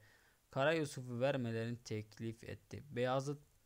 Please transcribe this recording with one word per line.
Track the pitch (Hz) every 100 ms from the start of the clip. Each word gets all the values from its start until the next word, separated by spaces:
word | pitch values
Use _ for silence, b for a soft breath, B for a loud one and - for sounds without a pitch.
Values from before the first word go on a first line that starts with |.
| B B B B _
Kara | 135 143
Yusuf'u | 165 143 - 123 120
vermelerini | 135 135 117 113 113 120
teklif | - 110 107 - 113 113
etti. | - 113 - 104 -
Beyazıt | 120 127 135 135 147 - _